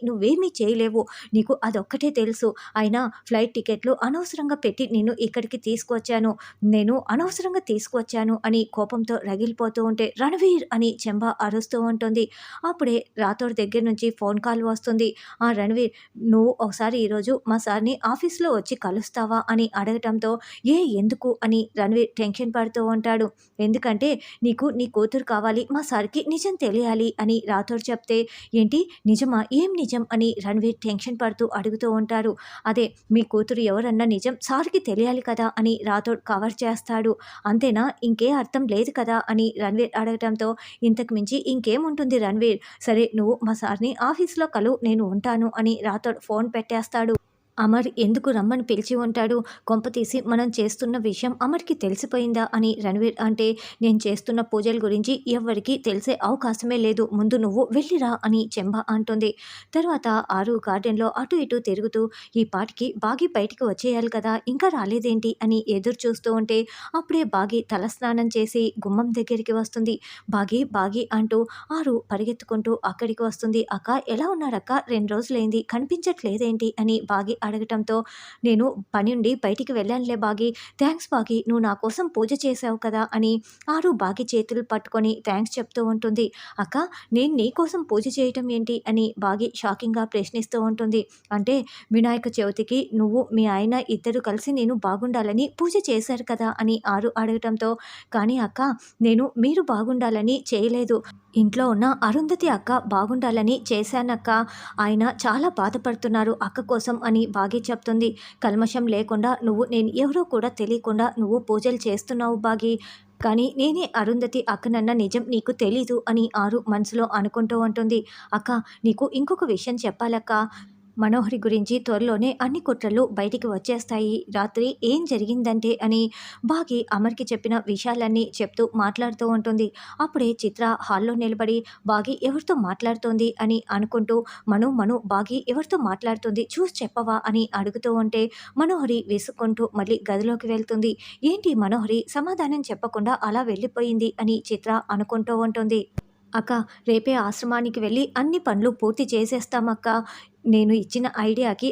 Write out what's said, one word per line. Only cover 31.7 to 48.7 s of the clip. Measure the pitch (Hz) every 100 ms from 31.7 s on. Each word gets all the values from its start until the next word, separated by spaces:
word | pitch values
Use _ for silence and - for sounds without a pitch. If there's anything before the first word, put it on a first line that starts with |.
| 220 226
ఉంటాడు. | 220 220 226 220 - - - 220
"అదే | 220 226 - _
మీ | 226
కూతురు | 220 214 220 240
ఎవరన్నా | 220 196 240 220
నిజం | 233 202 254 -
సార్కి | - 269 339 381
తెలియాలి | 311 202 240 254
కదా" | 247 226 226 -
అని | 220 226 208
రాథోడ్ | 208 233 233 -
కవర్ | 196 220 208
చేస్తాడు. | 233 226 - 226 220 214 - - 208
"అంతేనా? | 220 262 214 190 -
ఇంకే | 233 220 240
అర్థం | 285 233 269 254
లేదు | 202 254
కదా?" | 277 226 226 -
అని | 220 226 214
రణవీర్ | 202 220 247 220
అడగటంతో, | 220 226 226 220 220 226 - -
"ఇంతకు | 233 226 233
మించి | 214 202 269 -
ఇంకేముంటుంది | 254 220 247 320 294 262 247
రణవీర్? | 202 214 233 196 - -
సరే | - 220 226
నువ్వు | 214 208 240
మా | 220
సార్ని | 220 220 202 240 -
ఆఫీస్లో | 247 311 349 330 311
కలు, | 220 220 262
నేను | 233 220 196
ఉంటాను" | 196 247 233 226 226
అని | 220 226
రాథోడ్ | 208 208 233 226
ఫోన్ | - 214 233
పెట్టేస్తాడు. | 226 220 226 226 240 226 220 - _ _ -
అమర్ | 214 233 247 -
ఎందుకు | 214 233 269
రమ్మని | 220 208 254
పిలిచి | 240